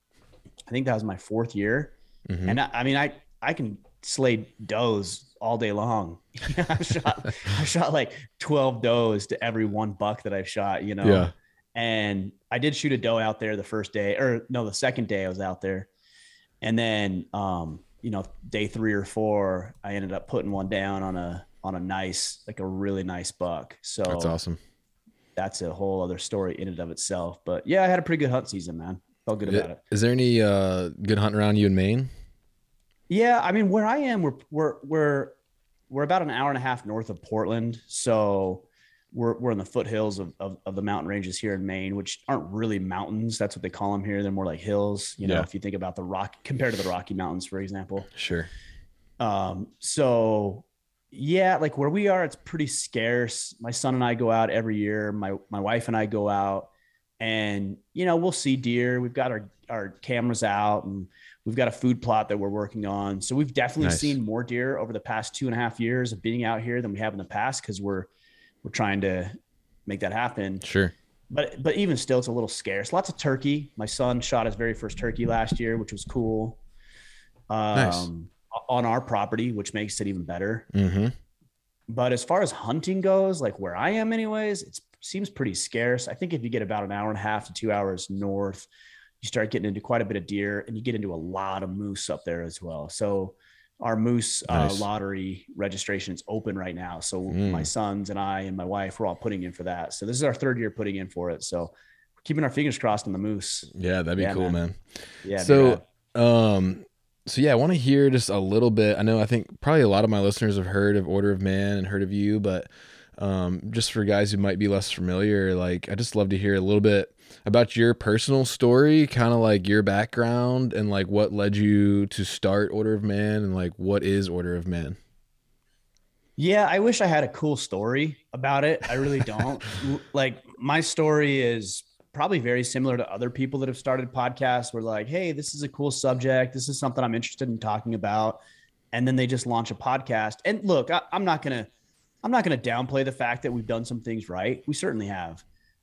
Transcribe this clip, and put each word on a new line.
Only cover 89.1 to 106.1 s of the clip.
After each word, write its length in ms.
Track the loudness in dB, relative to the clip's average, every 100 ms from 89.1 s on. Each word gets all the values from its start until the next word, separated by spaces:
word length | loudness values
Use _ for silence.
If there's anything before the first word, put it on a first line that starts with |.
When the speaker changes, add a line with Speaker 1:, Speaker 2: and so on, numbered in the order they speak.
| _
Speaker 1:
you 60 | -6
start 240 | -4 -2
getting 160 | -2 -4
into 140 | -6
quite 200 | -2 -2
a 40 | 0
bit 120 | -4
of 80 | -4
deer, 380 | -4 -2 -4 -6
and 80 | -8
you 80 |
get 120 | -6 -4
into 180 | -6
a 20 | -6
lot 460 | -6 -6 -4 -6
of 60 | -6
moose 400 | -6 -6 -8 -6
up 140 | -6 -6
there 160 | -6
as 200 | -8 -10
well. 280 | -12 -10 -10
So 460 | -4 -2 -2 -4 -10 _ _ _ _
our 140 | -2 0
moose, 440 | 2 2 0 -4 -2
uh, 180 | 2 2
Speaker 2:
Nice. 120 | 0
Speaker 1:
lottery 680 | -2 -4 -4 -4 -6 -8 -12 -6
registration 580 | -4 -4 -4 -4 -4
is 100 | -10 -6
open 300 | -6 -4 -6
right 160 | -6 -8
now. 260 | -10 -8
So 200 | -6 -4
Speaker 2:
Mm. 300 | -4 0 0
Speaker 1:
my 100 | 0
sons 460 | -2 -2 -2 -2 -4
and 80 | -4
I 240 | -4 -4
and 140 | -4 -6
my 80 |
wife, 360 | -4 -4 -4 -4
we're 60 | -4
all 100 | -4
putting 260 | -4 -4
in 80 | -6
for 120 | -8
that. 300 | -6 -6 -8
So 120 | -8 -6
this 100 | -2
is 80 |
our 100 | 0
third 240 | 0 -2 0
year 140 | -4
putting 240 | -4 -4 -4
in 140 | -8
for 200 | -6 -6
it. 140 | -6
So 160 | -6 -4 -6 -10 _ _ _ _
we're 60 |
keeping 200 | -4 0 0
our 40 |
fingers 280 | 0 0 0
crossed 260 | 0 0 -2
on 60 |
the 80 | -4
moose. 460 | -4 -4 -6 -8 -10 -6
Speaker 2:
Yeah, 260 | 0 0
that'd 140 | 0 0
be 60 |
Speaker 1:
Yeah, 100 | 0
Speaker 2:
cool, 100 | 0 0
Speaker 1:
man. 20 | 0 0
Speaker 2:
man. 60 | -6 -14 -18 -18 -14 -6
Speaker 1:
Yeah, 120 | -2
Speaker 2:
So, 140 | 6 8 8
Speaker 1:
it'd 120 | 6 -2 _ _